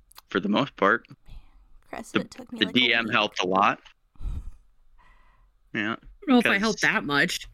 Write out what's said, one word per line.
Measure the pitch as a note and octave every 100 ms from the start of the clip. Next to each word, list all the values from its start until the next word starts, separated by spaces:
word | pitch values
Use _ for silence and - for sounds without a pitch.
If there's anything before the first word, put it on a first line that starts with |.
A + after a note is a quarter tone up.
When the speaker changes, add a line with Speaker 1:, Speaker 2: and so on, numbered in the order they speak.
| _ - -
Speaker 1:
for | G2
the | G2
most | G#2+ C3+ -
part. | G2 A2+ - - - - - - _ - _
Speaker 2:
Cressida | - A3+ -
Speaker 1:
The, | -
Speaker 2:
took | - B3
me, | A#3
Speaker 1:
the | G#3
Speaker 2:
like, | B2
a |
Speaker 1:
D | B2
M | A#2 A2+
Speaker 2:
week. |
Speaker 1:
helped | A#2 G#2 -
a | F#2
lot. | F#2+ G#2+ D3 - _ _ - - - - - _ _ _ - - - _ _ _ _ _
Yeah. | A2+ G#2+
Speaker 3:
I | A2+ - - -
don't |
know | B3
if | A#3
I |
Speaker 1:
'Cause | G3+
Speaker 3:
helped | A3 G3+
that | D3+ G3
much. | - C#3+ E3+ - -